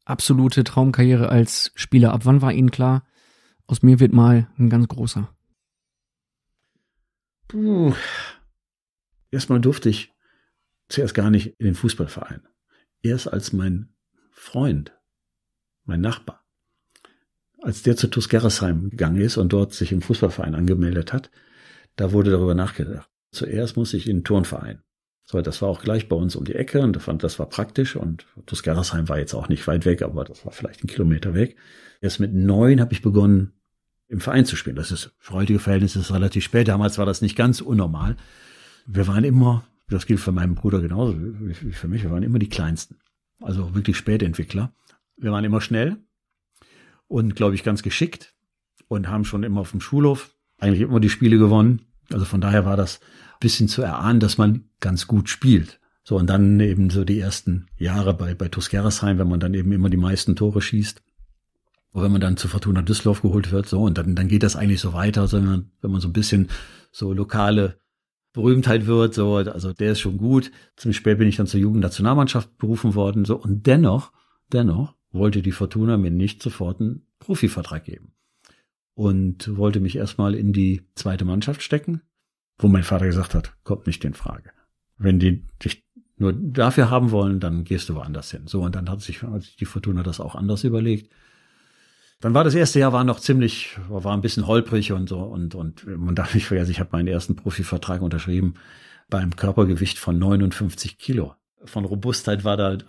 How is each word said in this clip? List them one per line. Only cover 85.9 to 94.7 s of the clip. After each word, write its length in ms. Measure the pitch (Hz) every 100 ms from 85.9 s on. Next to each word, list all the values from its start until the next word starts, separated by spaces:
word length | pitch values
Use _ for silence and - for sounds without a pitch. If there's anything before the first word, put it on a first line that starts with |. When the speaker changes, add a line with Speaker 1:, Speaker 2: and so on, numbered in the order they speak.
| - _ -
Speaker 2:
nur 160 | 98
dafür 580 | 101 175 127 120 139 120
haben 180 | 127 123
wollen, 300 | 107 98 95
dann 240 | 90 85
gehst 260 | 82 90 -
du 60 | 78
woanders 340 | 65 76 -
hin. 160 | - 80
So, 160 | 95
und 140 | 87 95
dann 140 | 87
hat 100 | 101
sich, 220 | - 85
hat 180 | 117 104
sich 140 | - -
die 100 | 101
Fortuna 380 | - 101 90
das 160 | 87 82
auch 160 | 78 -
anders 280 | 98 101
überlegt. 480 | 127 113 113 107 107 _ _ _ _ _ _ _ _ _ _ _
Dann 120 | 110
war 100 | 127
das 100 | 160
erste 260 | 160 156 143
Jahr, 120 | 135
war 140 | 123 127
noch 160 | 117
ziemlich, 560 | - 131 117 - - 104 92
war 260 | 101 98
ein 60 | 101
bisschen 260 | 110 - 95
holprig 460 | 117 117